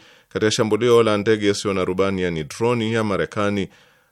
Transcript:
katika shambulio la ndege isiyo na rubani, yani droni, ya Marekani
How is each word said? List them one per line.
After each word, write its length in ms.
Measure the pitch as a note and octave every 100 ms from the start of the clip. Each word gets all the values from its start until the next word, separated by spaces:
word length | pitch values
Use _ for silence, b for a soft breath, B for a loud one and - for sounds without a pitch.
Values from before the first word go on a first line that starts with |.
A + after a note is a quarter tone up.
| B B B
katika 220 | G#2 G#2+
shambulio 520 | - G#2+ G#2 A#2+ A#2
la 140 | A2 G#2
ndege 340 | G#2 G#2+ G2+
isiyo 240 | G2+ G#2
na 100 | F#2+
rubani, 380 | F#2 F#2 G2 F#2+
yani 220 | F2+ D#2+
droni, 480 | D2 - A#2 B2 A2
ya 120 | A2+
Marekani 640 | G#2+ F2+ D#2 G#2+ G2+ G2+ F2+ b b b b